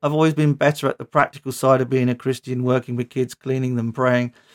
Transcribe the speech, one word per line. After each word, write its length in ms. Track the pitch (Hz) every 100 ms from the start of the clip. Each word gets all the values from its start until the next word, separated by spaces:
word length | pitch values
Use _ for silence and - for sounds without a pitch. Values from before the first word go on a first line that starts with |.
I've 100 | 147
always 200 | 151 160
been 200 | 147 151
better 340 | 143 143 151 135
at 100 | -
the 80 | -
practical 460 | 151 135 - 135
side 300 | 127 131 135
of 80 | 123
being 200 | 131 123
a 60 | 123
Christian, 480 | 135 123 - 127
working 320 | 123 131 123 120
with 140 | 123
kids, 240 | 131 123
cleaning 420 | - 135 131 127 120
them, 180 | 113
praying, 400 | 113 127 123 123 - _